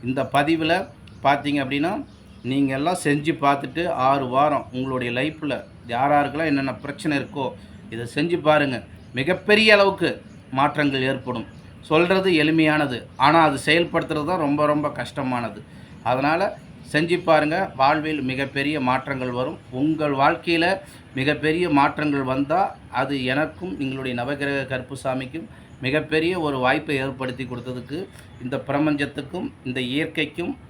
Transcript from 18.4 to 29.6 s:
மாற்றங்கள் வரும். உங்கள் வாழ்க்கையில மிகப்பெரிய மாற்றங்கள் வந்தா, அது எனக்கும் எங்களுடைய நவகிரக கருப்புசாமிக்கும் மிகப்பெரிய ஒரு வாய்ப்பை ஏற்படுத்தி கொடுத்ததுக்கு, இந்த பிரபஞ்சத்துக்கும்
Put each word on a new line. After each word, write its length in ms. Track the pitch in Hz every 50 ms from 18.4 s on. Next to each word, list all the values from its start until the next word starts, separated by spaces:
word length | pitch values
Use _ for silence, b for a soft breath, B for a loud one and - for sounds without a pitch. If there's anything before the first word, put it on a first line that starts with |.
| 139 135 135 143 139 143 151 151
மாற்றங்கள் 520 | 131 127 127 131 131 143 139 131 127 127
வரும். 260 | 123 123 127 143 180 - - -
உங்கள் 400 | 123 127 143 156 160 156 151 147
வாழ்க்கையில 680 | 139 135 135 - - - - 175 170 165 165 175 196 190 B B B B B B -
மிகப்பெரிய 540 | 131 135 143 151 - 139 156 160 175 175 170
மாற்றங்கள் 540 | 151 143 139 147 143 - 151 151 143 139 135
வந்தா, 520 | 127 131 135 143 139 156 180 202 190 - - - -
அது 340 | - 123 135 139 143 135 127
எனக்கும் 540 | 127 127 143 156 147 - - 180 185 190 -
எங்களுடைய 440 | 143 135 131 135 131 131 123 123 120
நவகிரக 420 | 131 147 139 143 139 139 139 131
கருப்புசாமிக்கும் 800 | 131 135 127 - - 139 131 - 135 131 131 131 127 139 160 214 - B B B B B B
மிகப்பெரிய 580 | - 127 139 156 147 147 151 160 160 170 185 185
ஒரு 180 | 160 147 139
வாய்ப்பை 380 | 131 127 127 139 156 151 - 147
ஏற்படுத்தி 480 | 135 131 139 127 123 131 127 123 123 131
கொடுத்ததுக்கு, 640 | 123 127 120 120 127 127 123 117 - 139 165 - - B B B B B - 127
இந்த 140 | 123 135 127 -
பிரபஞ்சத்துக்கும் 840 | - 139 143 151 156 147 139 143 143 - 151 135 131 - 180 - 285 - -